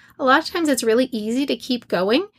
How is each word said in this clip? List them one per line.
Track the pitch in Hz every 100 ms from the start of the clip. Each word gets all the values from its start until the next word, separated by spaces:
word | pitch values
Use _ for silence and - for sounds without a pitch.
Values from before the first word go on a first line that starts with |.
| - -
a |
lot | 262 285
of | -
times | 359 302
it's | 254
really | 226 226 254
easy | 220 214 247 277
to | 240
keep | - 247 -
going, | 175 190 269 403